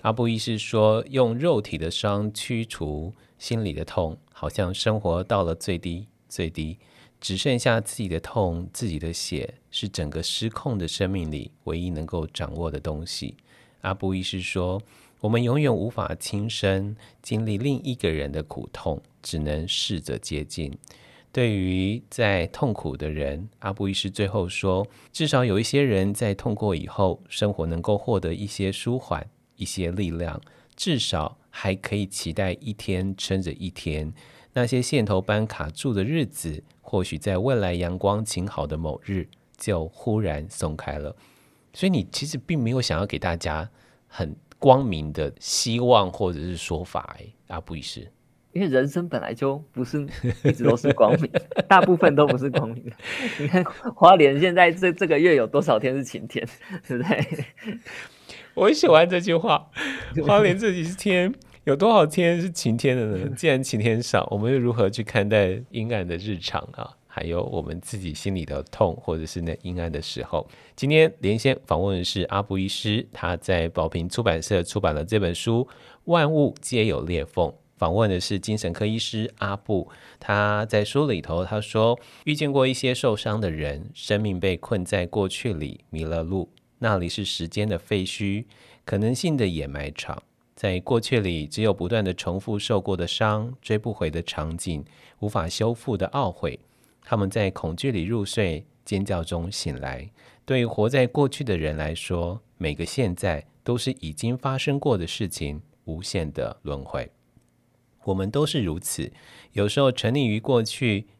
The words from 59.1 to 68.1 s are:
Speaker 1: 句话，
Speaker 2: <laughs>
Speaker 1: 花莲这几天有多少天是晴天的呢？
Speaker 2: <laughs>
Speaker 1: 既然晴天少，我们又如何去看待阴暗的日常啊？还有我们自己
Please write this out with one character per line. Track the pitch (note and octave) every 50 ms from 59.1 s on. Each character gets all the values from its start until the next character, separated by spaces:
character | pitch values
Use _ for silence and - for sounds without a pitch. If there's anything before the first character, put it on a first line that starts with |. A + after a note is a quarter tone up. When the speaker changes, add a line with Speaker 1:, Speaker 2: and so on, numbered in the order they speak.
| F#3 F3
Speaker 1:
句 | F3 G3+ E3
话， | E3 E3 D3+ D3 D3 - - - - - C4+ C4+
Speaker 2:
<laughs> | - - - - D#3+ C#3+ D3
Speaker 1:
花 | G3+ G#3
莲 | G#3+ F#3 F3+ G3
这 | A3+ G#3 F3+
几 | F3+ D#3+ E3+ F#3+
天 | - - G#3 F#3 F3+ F3 G3 C4+ - - - - - -
有 | D3 C#3
多 | C#3+ F#3+ A3+
少 | A3+ - -
天 | - - F#3 F3 E3+ F3 E3+
是 | F3 F#3
晴 | E3 - - A#2+ A2
天 | A#2+ - C3+ B2+ B2+
的 | A2
呢？ | G#2+ G2+ F#2 G2 -
Speaker 2:
<laughs> | - -
Speaker 1:
既 | - D#3+
然 | C3+ C3 C3
晴 | - - G#2+
天 | G#2+ A#2 A2 A#2 A#2
少， | - - F#2+ - -
我 | - G2+
们 | G#2+ A#2+
又 | C3+ C3
如 | A#2+ A#2+ A2+
何 | A#2 G#2 F#2+
去 | A2 -
看 | A2 - - A#2 G2+ G#2
待 | A2 G#2 G2 F#2 F#2+ A2+ B2+ -
阴 | - A#2 A2 A#2 A#2+
暗 | G#2 F2+
的 | F2 E2+ E2+
日 | G2 G#2+ G2 E2+
常 | - - - D#2 - - -
啊？ | - - - - _ _ _ -
还 | - -
有 | E2 E2+ F2 F2+
我 | F2 - E2
们 | - - D#2+ F2
自 | - - A2+ G2+
己 | F#2 E2